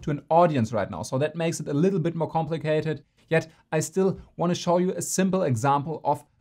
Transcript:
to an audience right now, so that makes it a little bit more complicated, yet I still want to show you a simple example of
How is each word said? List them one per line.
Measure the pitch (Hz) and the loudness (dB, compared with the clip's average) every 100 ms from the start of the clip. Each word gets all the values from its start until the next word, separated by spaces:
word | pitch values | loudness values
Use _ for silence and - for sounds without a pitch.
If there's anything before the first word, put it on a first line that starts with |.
to | 165 | -6
an | 147 - | -6 2
audience | 160 175 139 110 | 4 4 4 0
right | 110 95 | -2 -2
now, | 87 | -6
so | - 131 | -4 -2
that | 151 165 | -2 -2
makes | 165 170 | -4 -4
it | 156 | -2
a | |
little | 143 185 196 | 2 2 2
bit | 165 165 | -2 -2
more | 156 | -2
complicated, | 160 147 160 156 156 156 147 _ _ - | -2 -2 -4 0 0 0 -6 _ _ -2
yet | 160 160 _ - | -2 -2 _ -4
I | 156 | -4
still | 151 190 190 180 - - | -2 0 0 0 -10 -4
want | 170 | -2
to | 180 | 0
show | 175 175 | 2 2
you | 180 | 2
a | - | -2
simple | - - 190 185 | -4 0 0 2
example | 156 113 139 143 160 156 | 0 2 2 0 -2 -4
of | 139 147 - _ | -2 -2 -4 _